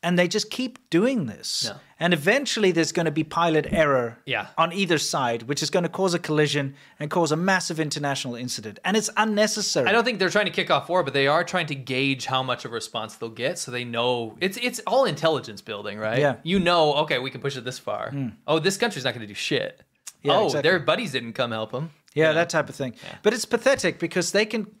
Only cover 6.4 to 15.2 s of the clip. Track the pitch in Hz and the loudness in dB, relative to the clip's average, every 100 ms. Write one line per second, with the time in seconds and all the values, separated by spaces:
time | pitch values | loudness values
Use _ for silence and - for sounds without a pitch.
6.4 | 147 147 139 139 - - 151 185 160 156 | 2 2 -2 -6 -18 -10 -4 0 2 2
7.4 | 185 190 - 160 151 151 147 139 131 120 | 2 2 0 -4 -4 -2 -4 -4 -6 -8
8.4 | 123 - 107 101 180 214 208 - 220 208 | -8 -8 -10 -6 -2 0 0 0 2 2
9.4 | 214 214 190 165 131 220 233 202 185 208 | 2 0 -2 2 4 4 2 2 2 2
10.4 | 196 151 175 151 - 180 139 135 139 156 | 0 0 0 0 2 0 2 2 4 2
11.4 | 170 185 156 139 127 127 139 131 - 131 | 2 -2 -2 -6 -4 -2 0 -2 -2 -2
12.4 | 131 120 120 117 - 120 110 - 117 110 | -2 -4 -6 -8 -8 -8 -8 -8 -10 -4
13.4 | 127 175 - 123 120 117 120 120 113 - | -4 -4 -6 -8 -4 0 0 0 -4 -4
14.4 | 190 214 247 247 - 247 - 147 | -4 -2 -4 -4 0 2 2 2